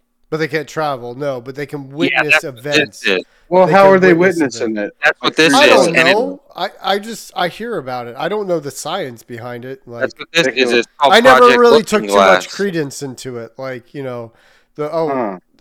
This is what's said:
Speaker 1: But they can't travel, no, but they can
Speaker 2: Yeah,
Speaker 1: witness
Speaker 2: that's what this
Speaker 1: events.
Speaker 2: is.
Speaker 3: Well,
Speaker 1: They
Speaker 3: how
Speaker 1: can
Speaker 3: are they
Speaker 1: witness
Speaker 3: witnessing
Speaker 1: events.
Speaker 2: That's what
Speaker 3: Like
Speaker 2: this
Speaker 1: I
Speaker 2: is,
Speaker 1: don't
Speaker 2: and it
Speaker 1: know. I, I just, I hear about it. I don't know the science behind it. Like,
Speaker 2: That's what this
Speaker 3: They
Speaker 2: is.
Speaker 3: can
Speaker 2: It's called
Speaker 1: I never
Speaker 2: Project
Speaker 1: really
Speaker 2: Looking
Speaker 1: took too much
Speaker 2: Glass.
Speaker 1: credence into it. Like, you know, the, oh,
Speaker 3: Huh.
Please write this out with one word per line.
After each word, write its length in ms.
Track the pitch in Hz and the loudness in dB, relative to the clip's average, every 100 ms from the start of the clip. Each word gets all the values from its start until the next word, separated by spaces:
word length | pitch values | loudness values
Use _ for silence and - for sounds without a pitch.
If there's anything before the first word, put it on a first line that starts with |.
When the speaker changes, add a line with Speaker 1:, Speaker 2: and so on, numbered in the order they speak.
| _ _ - | _ _ -10
Speaker 1:
But 80 | 156 | -6
they 100 | 156 | -4
can't 200 | 156 143 | -6 -8
travel, 440 | 160 151 131 120 | -6 -6 -6 -10
no, 280 | 123 143 127 | -8 -8 -8
but 140 | 123 135 | -10 -12
they 100 | 143 | -12
can 240 | 147 135 | -12 -12
Speaker 2:
Yeah, 60 | 143 | -4
Speaker 1:
witness 380 | 143 135 151 156 | -2 -2 0 0
Speaker 2:
that's 20 | 156 | -2
what 180 | 120 | -10
this 120 | 139 147 | -4 -2
Speaker 1:
events. 280 | 139 - 110 | -2 -6 -2
Speaker 2:
is. 180 | 92 - _ - | -2 -4 _ -2
Speaker 3:
Well, 160 | 180 185 | 2 4
Speaker 1:
They 60 | |
Speaker 3:
how 100 | 196 196 | 6 6
Speaker 1:
can 80 | 190 | 6
Speaker 3:
are 40 | |
they 140 | 185 | 4
Speaker 1:
witness 240 | 170 185 170 139 117 | 4 2 0 -4 -4
Speaker 3:
witnessing 160 | 117 107 | -6 -4
Speaker 1:
events. 200 | 104 - | -8 -2
Speaker 2:
That's 160 | 151 - | -4 -2
what 60 | 160 | -4
Speaker 3:
Like 40 | - | 2
Speaker 2:
this 180 | 160 | 2
Speaker 1:
I 120 | 143 294 | 6 6
Speaker 2:
is, 40 | |
Speaker 1:
don't 260 | - 165 165 | 6 4 2
Speaker 2:
and 100 | 131 | 2
it 60 | |
Speaker 1:
know. 280 | 208 269 277 _ - | 2 -2 -8 _ -10
I, 140 | 180 - | -10 -8
I 180 | 190 202 | -4 -4
just, 340 | 220 214 - - | -4 -14 -12 -6
I 140 | 180 | -6
hear 260 | - 233 196 | -6 -10 -8
about 300 | 127 123 117 | -8 -10 -10
it. 80 | 123 | -8
I 120 | 160 | -6
don't 180 | 214 196 | -4 -2
know 140 | 170 | -4
the 100 | 143 | -4
science 520 | - 147 190 143 117 | -10 -8 -8 -8 -12
behind 420 | - 117 123 120 127 | -16 -14 -12 -12 -14
it. 200 | 135 - | -16 -14
Like, 160 | 117 | -8
Speaker 2:
That's 120 | 135 - | -8 -8
what 120 | 143 | -6
this 140 | 165 139 | -2 -2
Speaker 3:
They 80 | |
Speaker 2:
is. 160 | 120 120 | 0 0
Speaker 3:
can 100 | 120 | 0
Speaker 2:
It's 80 | 113 - | -2 0
called 160 | 143 | 4
Speaker 1:
I 60 | 208 | 6
never 200 | 254 254 | 6 6
Speaker 2:
Project 200 | 247 247 | 6 6
Speaker 1:
really 120 | 240 233 | 6 4
Speaker 2:
Looking 60 | 175 | 2
Speaker 1:
took 160 | 214 | -4
too 40 | 202 | 2
much 60 | 202 | 4
Speaker 2:
Glass. 320 | 190 92 - | 6 4 0
Speaker 1:
credence 560 | - 202 165 139 - | -6 -6 -4 -6 -8
into 340 | 139 123 135 120 | -12 -12 -14 -12
it. 120 | 113 - | -14 -14
Like, 360 | 131 127 _ | -12 -12 _
you 100 | 147 | -12
know, 280 | 131 120 113 _ _ _ _ - | -10 -10 -14 _ _ _ _ -10
the, 140 | 147 | -6
oh, 200 | 160 156 | -4 -4
Speaker 3:
Huh. 300 | 139 - 92 _ _ | -4 -6 -8 _ _